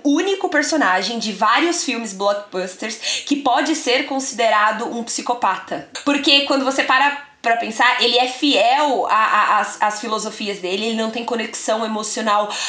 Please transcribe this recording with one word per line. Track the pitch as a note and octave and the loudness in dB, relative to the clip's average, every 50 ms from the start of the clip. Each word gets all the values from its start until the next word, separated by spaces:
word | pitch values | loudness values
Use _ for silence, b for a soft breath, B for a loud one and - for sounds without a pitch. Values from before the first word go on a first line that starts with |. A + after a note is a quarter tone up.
| - | 0
único | D4 C#4+ E4 F#4 G4 G4 G4 F#4+ F4 | 2 2 2 2 0 0 -2 -2 0
personagem | D#4 D4 D4 - D#4+ D4+ A3 F#3 F#3 F#3+ F#3+ G#3+ A#3 A3+ | 0 0 0 2 2 2 2 2 2 2 0 -2 -4 -4
de | F#3+ A3 | -4 -6
vários | F#3+ F3+ A3 G#3+ A#3+ C#4+ E4 F4 F4 - | -2 0 2 2 4 4 2 2 0 -2
filmes | - C4+ A#3 A#3 A3+ G3+ | -4 -4 -4 -4 -6 -8
blockbusters | F#3+ F#3+ G3+ G3+ G3+ G3+ - - - F#3 F3+ F#3 - - G#3+ A3 A3 - - - - - - | -4 0 0 0 0 0 -4 -8 -6 -6 -6 -6 -8 -8 -10 -10 -8 -8 -6 -6 -6 -4 -2
que | - C#4+ | -2 -2
pode | C#4 - B3+ A#3+ D4+ C#4+ D4+ D4+ | 0 2 2 2 2 2 0 -2
ser | - - B3 A#3+ C4+ C#4 | -2 0 0 0 0 0
considerado | - C4+ C4+ C4+ - G#3+ A#3 A3+ A3 G#3+ G#3+ G#3+ A3 G#3 G#3 A#3+ - A#2+ | -2 -4 -4 -4 -4 -2 0 2 4 4 4 4 2 0 -2 -4 -6 -6
um | A#2 | -8
psicopata. | - - - - G#3 - A#3+ - - G3 F#3 - - - E3+ - - - - - - | -8 -6 -8 -4 -4 -4 -2 0 0 -2 -2 -4 -6 -8 -10 -10 -10 -12 -14 -4 -2
Porque | C#4+ C#4+ C#4 - D4+ C#4 C#4+ | 0 0 2 4 4 4 4
quando | C#4 C#4+ C#4 C4+ | 4 2 0 2
você | C4 C4 C4+ D4 | 0 0 0 0
para | - - C4 C4+ C#4 C#4+ C#4+ - - - _ _ | 2 4 4 4 4 2 0 -4 -10 -16 _ _
pra | - A#3 A#3 | -2 0 0
pensar, | A#3 G#3+ A3 A3 - A#3+ B3 - G#3 | 0 -2 -2 0 2 2 4 4 2
ele | A#3 A#3+ A#3 A#3+ | 2 2 4 2
é | B3+ B3+ | 2 0
fiel | - - D#4 C#4+ A#3+ F#3+ A3 A#3+ C4 D4 D4+ C#4+ B3 - - | -2 0 0 2 4 4 4 4 4 4 2 2 2 0 0
a, | - G3+ | 2 2
a, | A3 A3 - G#3 G#3+ F#3 - G#3+ G3+ | 2 2 2 2 2 4 4 2 2
às, | - - - - | 0 -2 -2 -2
às | G#3+ G#3+ G#3 - | 0 0 0 -2
filosofias | A#3+ A3 A3 G#3 F#3+ G#3+ - - G#3+ G3+ G3 E3+ | -4 -4 -4 -4 -4 -6 -8 -6 -6 -6 -6 -6
dele, | F3+ F3 F#3+ G#3 A3 A3+ | -4 -4 -4 -2 -2 -2
ele | A3 | -2
não | A3 A3 A3 | -2 -2 -2
tem | - B3 A#3 | -4 -6 -4
conexão | - A#3+ A3 A3 - - - - A#3 A3 A3+ A3+ | -4 -4 -4 -4 -6 -8 -6 -2 -2 0 0 -2
emocional | A3 A3 G#3+ A3 G#3+ - B3 A3 G#3+ G#3 G#3 G#3 G#3 B B B | -2 -4 -4 -6 -6 -6 -2 0 2 2 2 2 0 B B B